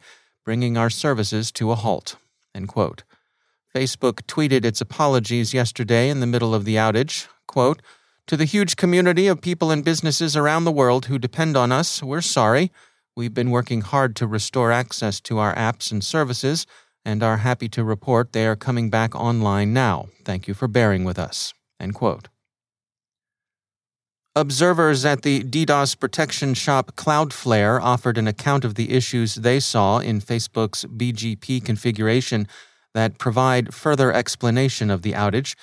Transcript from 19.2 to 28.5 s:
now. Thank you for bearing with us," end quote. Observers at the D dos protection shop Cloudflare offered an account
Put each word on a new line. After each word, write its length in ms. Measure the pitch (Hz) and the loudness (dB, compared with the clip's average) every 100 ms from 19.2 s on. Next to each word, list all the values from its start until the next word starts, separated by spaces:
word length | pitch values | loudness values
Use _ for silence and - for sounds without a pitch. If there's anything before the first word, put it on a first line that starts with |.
| 117 117 107 98 104 | -2 2 2 2 2
now. 360 | 123 123 85 - _ | 2 2 0 -6 _
Thank 240 | - 92 95 | -8 -6 -6
you 60 | |
for 140 | 98 123 | -6 0
bearing 360 | 113 110 95 | 2 2 2
with 140 | 92 87 | -2 -4
us," 380 | 85 - - - _ _ | -6 -8 -10 -12 _ _
end 160 | 95 101 | -10 -2
quote. 320 | 113 71 - _ _ _ _ _ _ _ _ _ _ _ _ _ _ _ _ _ _ _ _ 147 | -2 -4 -12 _ _ _ _ _ _ _ _ _ _ _ _ _ _ _ _ _ _ _ _ 0
Observers 680 | 143 131 175 170 160 139 | 0 2 2 4 4 2
at 200 | 147 139 | 2 0
the 180 | 147 139 | 0 0
D 240 | 127 156 156 | 0 -2 2
dos 300 | 143 135 - | 2 2 -2
protection 580 | - - 151 - 139 | -4 -2 -2 -2 -2
shop 420 | 123 - 139 127 - | -2 2 0 0 -4
Cloudflare 840 | - 151 156 - 127 110 104 123 | 0 2 0 -4 0 2 4 2
offered 380 | 123 123 123 117 | 2 0 0 0
an 80 | 110 | -2
account 380 | 104 147 | -2 0